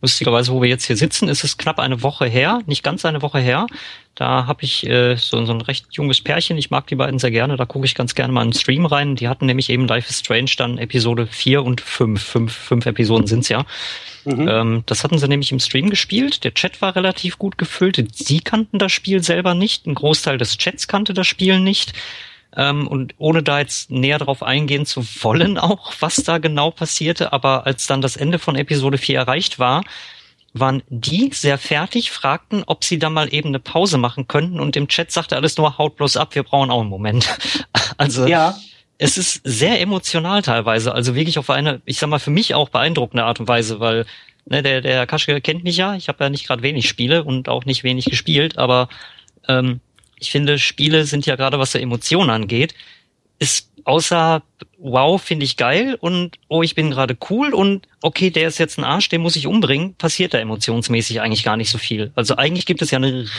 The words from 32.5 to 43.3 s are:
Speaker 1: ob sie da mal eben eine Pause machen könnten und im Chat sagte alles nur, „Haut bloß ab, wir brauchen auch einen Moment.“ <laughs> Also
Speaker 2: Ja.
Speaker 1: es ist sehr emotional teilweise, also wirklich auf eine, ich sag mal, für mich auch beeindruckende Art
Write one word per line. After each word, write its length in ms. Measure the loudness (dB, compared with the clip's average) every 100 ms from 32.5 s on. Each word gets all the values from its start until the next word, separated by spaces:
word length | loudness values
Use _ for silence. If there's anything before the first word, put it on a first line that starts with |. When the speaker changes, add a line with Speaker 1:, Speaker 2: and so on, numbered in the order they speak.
| -4 -2
Speaker 1:
ob 180 | -4
sie 140 | -2 0
da 100 | 0
mal 240 | 0 0
eben 160 | -2 -2
eine 100 | -4
Pause 380 | -2 0 2 2
machen 320 | 0 -2 -2
könnten 320 | 0 0 -2
und 160 | -2 -2
im 100 | 0
Chat 220 | -2 -2
sagte 240 | -4 -2
alles 220 | 0 0 2
nur, 220 | 0 2
„Haut 180 | -2 0
bloß 220 | 0 0
ab, 160 | -2
wir 80 | -4
brauchen 280 | 0 2 2
auch 120 | 0
einen 80 | -2
Moment.“ 360 | -4 0 0 0 -2 -4 -6 -2
<laughs> 240 | -4 -4 -2
Also 300 | -2 2 4
Speaker 2:
Ja. 280 | 4 4 0 -14 -20 _ _
Speaker 1:
es 180 | -2 0
ist 240 | -2 -4
sehr 360 | -4 0 2 2
emotional 640 | 0 -2 -2 -2 0 0
teilweise, 520 | 2 0 2 2 0
also 200 | 0 0
wirklich 240 | 0 0 -2
auf 100 | 0
eine, 320 | 0 0 -2 -6
ich 120 | -4
sag 120 | 0
mal, 80 | 0
für 120 | 2
mich 240 | 0 2
auch 140 | 0 0
beeindruckende 560 | 0 0 0 -2 0
Art 160 | 0